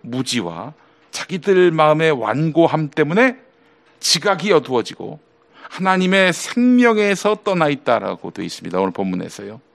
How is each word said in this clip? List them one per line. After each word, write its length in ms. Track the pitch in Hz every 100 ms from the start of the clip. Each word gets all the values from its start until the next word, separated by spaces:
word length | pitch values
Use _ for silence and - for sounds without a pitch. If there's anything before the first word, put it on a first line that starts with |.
무지와 720 | 117 127 127 123 85 82 120 - _ _ _
자기들 600 | - - 175 190 185 180
마음의 400 | 160 151 156 160
완고함 800 | 139 107 127 160 151 165 151 151
때문에 480 | 160 147 190 262 - _ _ _ _ _ _
지각이 520 | - 165 196 190 196
어두워지고 680 | 170 127 123 104 - 95 156 _ _ _ - -
하나님의 600 | - 190 185 185 190 185
생명에서 1080 | 160 - 240 247 247 240 214 202 190 208 214
떠나 260 | 208 185 151
있다라고 640 | 143 - 113 98 95 90
돼 140 | 95
있습니다. 340 | 87 - - 90
오늘 120 | 95
본문에서요. 680 | 85 95 90 85 - 101 113 _